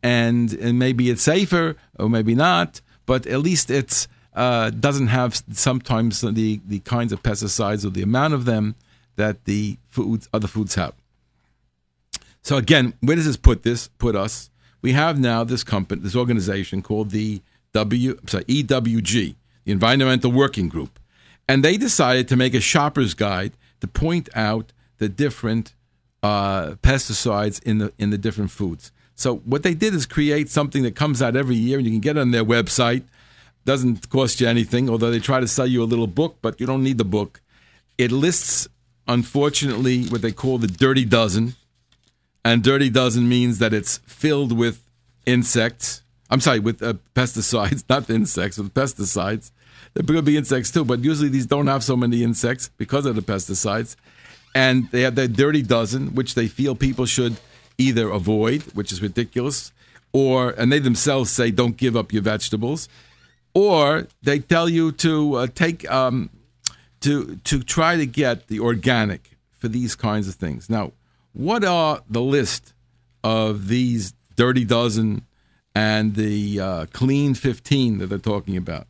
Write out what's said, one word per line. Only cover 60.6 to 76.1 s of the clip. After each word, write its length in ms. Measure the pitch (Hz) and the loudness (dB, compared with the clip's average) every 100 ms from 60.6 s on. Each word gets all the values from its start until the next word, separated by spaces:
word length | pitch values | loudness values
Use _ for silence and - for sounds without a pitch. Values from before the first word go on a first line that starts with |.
| 117 | 2
they 60 | 143 | 4
themselves 520 | 135 117 - 135 117 | 2 2 2 2 0
say, 200 | - 117 | 2 2
"Don't 260 | 101 120 117 | 2 0 2
give 200 | 127 117 | 0 0
up 160 | 107 | -2
your 100 | 107 | -2
vegetables," 680 | 104 107 - 110 120 156 - - - _ _ _ _ | -2 -2 -2 -4 -4 -6 -8 -16 -20 _ _ _ _
or 540 | 180 208 170 143 156 175 _ | 2 4 4 4 2 -2 _
they 160 | 139 143 | 0 0
tell 300 | - 170 170 | 2 2 2
you 220 | 165 160 | 2 0
to, 420 | 151 165 156 151 | 0 0 2 0
uh, 120 | 131 123 | 0 -2
take, 360 | - 170 - - | -2 -2 -2 -4
um, 400 | 131 131 127 95 - _ _ - - _ _ | 0 0 -2 -6 -12 _ _ -8 -8 _ _
to, 360 | 139 147 71 90 | -2 -2 -4 -8
to 180 | - 143 | -4 -4
try 340 | 120 - 160 170 | -2 0 2 0
to 100 | 139 | -2
get 420 | 120 135 104 _ | 0 -2 -2 _
the 100 | 107 | -4
organic 800 | 117 117 131 120 107 90 _ _ _ | -2 0 0 0 0 -4 _ _ _
for 160 | _ 120 | _ -6
these 260 | 117 123 | -4 -4
kinds 340 | - 113 107 98 | -4 -2 -2 -4
of 80 | 92 | -6
things. 340 | 90 64 76 | -6 -8 -4
Now, 220 | 110 82 _ _ _ _ | -4 -4 _ _ _ _
what 280 | - 147 226 | -8 -4 0
are 400 | 202 175 160 147 - | 0 2 0 -2 -4
the 120 | 110 | -2
list 500 | 127 143 110 - - _ _ _ _ _ | 2 2 0 -4 -10 _ _ _ _ _
of 460 | 110 110 110 104 95 | -2 0 0 -2 -2
these 440 | 120 127 117 92 - _ | 0 0 -2 -4 -12 _
Dirty 300 | - 120 127 | 0 2 2
Dozen 600 | 113 117 120 107 110 104 - _ _ _ _ | 2 2 2 0 0 -2 -8 _ _ _ _
and 440 | 104 107 107 107 | -2 0 2 0